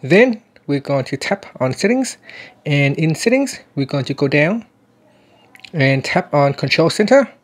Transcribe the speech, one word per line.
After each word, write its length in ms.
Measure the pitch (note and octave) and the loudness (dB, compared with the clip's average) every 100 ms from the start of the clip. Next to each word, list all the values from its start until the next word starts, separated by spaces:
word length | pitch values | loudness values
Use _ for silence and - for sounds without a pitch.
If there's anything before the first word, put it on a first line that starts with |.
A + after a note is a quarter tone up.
Then 360 | C3 F3+ B3+ A3 _ _ - | 4 4 4 2 _ _ -4
we're 120 | C#3+ | -4
going 260 | C3+ C#3 C3 | -2 -4 -4
to 120 | C#3 | -8
tap 300 | - G3 - - | -6 -6 -8 -6
on 140 | B2+ | -4
settings, 460 | B2+ G3+ B3+ B3+ - - - - _ D3+ | -2 0 0 -2 -8 -20 -20 -20 _ -2
and 280 | C#3+ C#3 C#3 | 0 2 0
in 160 | D#3+ D#3 | -2 0
settings, 440 | A#3 C4 C#4 - - | 0 0 -2 -8 -12
we're 140 | - C3+ | -6 -4
going 180 | C#3+ B2+ | -4 -6
to 80 | |
go 140 | C#3 C#3 | -2 0
down 400 | D3 D#3 A#3 - _ _ _ _ _ _ _ _ - - | 2 2 -2 -8 _ _ _ _ _ _ _ _ -20 -10
and 320 | E3+ C3+ C3+ - | 0 2 2 0
tap 260 | F3+ - | -4 0
on 220 | D3 C#3+ | 0 0
control 380 | C#3 C3+ - D#3+ | 0 -2 0 0
center 360 | - G#3 C4+ B3 - | 0 4 4 2 -8